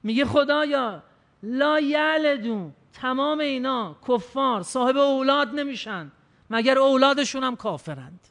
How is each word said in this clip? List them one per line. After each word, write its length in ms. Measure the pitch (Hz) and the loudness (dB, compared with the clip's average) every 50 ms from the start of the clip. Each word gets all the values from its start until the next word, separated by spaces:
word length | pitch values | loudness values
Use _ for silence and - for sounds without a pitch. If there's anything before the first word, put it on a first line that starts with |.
میگه 220 | - 208 226 247 285 | -4 -2 0 0 0
خدایا 760 | - - 294 277 285 294 302 302 285 285 277 262 220 190 151 - _ _ _ _ _ _ _ | 4 4 2 4 4 2 0 2 0 0 -2 -2 -2 -6 -10 -16 _ _ _ _ _ _ _
لا 380 | - 214 247 262 285 302 302 311 | -10 -8 -2 0 2 2 2 2
یلدون، 920 | 302 277 294 302 302 311 311 311 311 294 285 262 208 233 226 208 175 151 139 _ _ _ | 2 2 0 0 2 2 0 2 2 2 0 0 -2 -4 -4 -6 -6 -10 -14 _ _ _
تمام 480 | _ - - 254 254 262 277 294 302 302 | _ -8 -4 -4 -2 0 0 -2 0 -2
اینا 560 | 302 285 269 254 247 269 269 240 214 170 147 _ - - | -2 -4 -4 -4 -4 -2 -2 -4 -4 -6 -10 _ -2 -2
کفار 540 | 254 226 - - - 269 269 262 240 202 | 0 0 -2 -6 -4 -2 0 0 0 -2
صاحب 340 | 175 - - 262 247 254 262 | -4 -4 -2 0 2 2 4
اولاد 580 | 277 285 277 269 262 262 269 277 285 285 220 240 | 4 4 2 2 2 2 2 2 2 0 -2 -4
نمیشن 580 | 294 285 277 262 208 - 220 208 180 156 143 _ _ _ _ _ _ _ _ | -6 -6 -6 -8 -10 -10 -10 -10 -10 -10 -14 _ _ _ _ _ _ _ _
مگر 280 | 220 226 226 254 269 269 | -2 0 2 4 4 4
اولادشون 680 | 269 277 269 262 262 277 277 285 277 - - 262 262 | 4 4 6 6 4 4 4 2 0 -2 -2 -4 -4
هم 120 | 254 247 | -4 -6
کافرند. 640 | - - 220 170 139 - 160 147 131 127 143 175 175 _ _ | -4 -6 -6 -6 -6 -10 -12 -12 -12 -14 -18 -20 -20 _ _